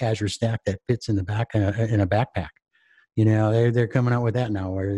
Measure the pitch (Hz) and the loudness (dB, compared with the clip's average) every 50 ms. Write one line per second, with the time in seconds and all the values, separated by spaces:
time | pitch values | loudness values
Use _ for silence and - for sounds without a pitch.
0 | 127 110 113 104 104 101 - - 117 113 113 - - 104 98 - _ - 120 110 | -2 -2 -2 -2 -2 -4 -4 -2 -2 -2 -2 -2 -4 -4 -4 -4 _ -4 -4 -2
1 | - - 107 101 92 90 104 110 117 - - 110 98 98 101 113 113 107 113 101 | -2 -2 -2 -2 -2 -2 -4 -4 -4 -2 0 0 0 0 0 0 0 0 2 2
2 | 98 92 101 110 127 - - 101 80 - - _ _ _ _ _ _ _ _ _ | 2 2 2 0 0 -2 -4 -6 -8 -8 -10 _ _ _ _ _ _ _ _ _
3 | _ _ _ 113 110 110 107 110 107 107 110 117 117 120 117 120 117 113 - 131 | _ _ _ 2 4 4 4 4 2 2 2 2 2 2 2 2 0 0 0 0
4 | 123 123 120 120 120 117 101 127 123 110 104 95 95 92 95 95 95 98 101 | 2 2 0 0 0 0 0 -2 -2 -2 -4 -4 -4 -4 -4 -4 -4 -2 -4